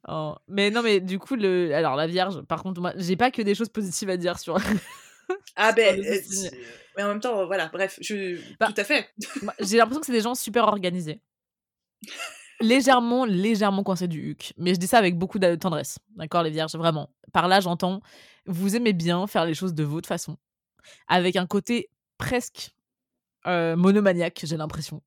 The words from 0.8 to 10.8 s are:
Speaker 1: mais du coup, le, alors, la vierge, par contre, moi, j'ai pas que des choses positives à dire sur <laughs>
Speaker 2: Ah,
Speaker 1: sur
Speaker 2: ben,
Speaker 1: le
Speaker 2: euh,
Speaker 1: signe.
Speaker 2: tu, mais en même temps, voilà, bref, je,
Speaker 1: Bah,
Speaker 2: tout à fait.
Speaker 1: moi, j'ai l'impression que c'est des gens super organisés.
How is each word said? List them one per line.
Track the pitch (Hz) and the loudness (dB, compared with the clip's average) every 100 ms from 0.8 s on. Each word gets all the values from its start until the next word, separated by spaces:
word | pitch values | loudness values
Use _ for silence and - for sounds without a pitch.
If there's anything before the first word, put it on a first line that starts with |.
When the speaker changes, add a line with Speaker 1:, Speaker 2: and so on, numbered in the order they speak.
Speaker 1:
mais | 233 202 | 2 0
du | 185 190 | 0 -6
coup, | - 262 | -4 0
le, | 196 180 175 | 2 2 2
alors, | 143 160 135 | 2 0 0
la | 160 | 0
vierge, | 180 185 165 | 0 -2 -4
par | 139 165 | -4 -4
contre, | 185 175 | -4 -4
moi, | 175 - | -6 -4
j'ai | 175 185 | -2 2
pas | 247 | 0
que | 247 | 0
des | 202 202 | -2 0
choses | 226 | -2
positives | 220 196 - 196 | -4 -6 -6 -4
à | 185 | -2
dire | 175 175 | -2 -4
sur | - 165 | -2 -2
<laughs> | 202 208 - - - _ - 381 - - | 0 -2 -2 -20 -20 _ -8 -8 -8 2
Speaker 2:
Ah, | 214 | 4
Speaker 1:
sur | 214 | 6
Speaker 2:
ben, | 214 190 | 4 4
Speaker 1:
le | 202 | -2
Speaker 2:
euh, | 202 | -4
Speaker 1:
signe. | 190 196 180 | -4 -8 -8
Speaker 2:
tu, | - - - - 190 | -12 -18 -20 -12 -6
mais | |
en | 202 | -4
même | 208 | -2
temps, | 247 214 180 | -2 -2 -2
voilà, | 190 160 | -2 -4
bref, | 180 190 - | -2 -4 -4
je, | 175 208 190 175 - - | -6 -6 -6 -8 -12 -2
Speaker 1:
Bah, | 220 | 0
Speaker 2:
tout | 214 | 0
à | |
fait. | 208 285 - - - - | 0 0 -2 -14 -12 -8
Speaker 1:
moi, | 208 - | -10 -6
j'ai | 196 226 | 2 4
l'impression | 226 285 | 4 2
que | 311 | 0
c'est | |
des | 240 | 0
gens | 220 247 | 0 -4
super | - 220 220 | -2 2 2
organisés. | 208 | 2